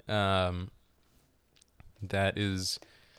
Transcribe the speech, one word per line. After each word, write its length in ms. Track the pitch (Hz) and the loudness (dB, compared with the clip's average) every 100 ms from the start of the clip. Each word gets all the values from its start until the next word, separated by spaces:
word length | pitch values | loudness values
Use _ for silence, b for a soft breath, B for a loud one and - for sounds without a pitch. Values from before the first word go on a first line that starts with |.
| - | -4
um, 640 | 107 98 95 90 90 92 - _ _ _ _ _ _ _ _ _ - - - | 0 2 2 2 -2 -6 -12 _ _ _ _ _ _ _ _ _ -20 -20 -14
that 360 | 98 98 98 101 | -4 0 2 2
is 420 | 101 95 92 - b b b | 0 0 -2 -6 b b b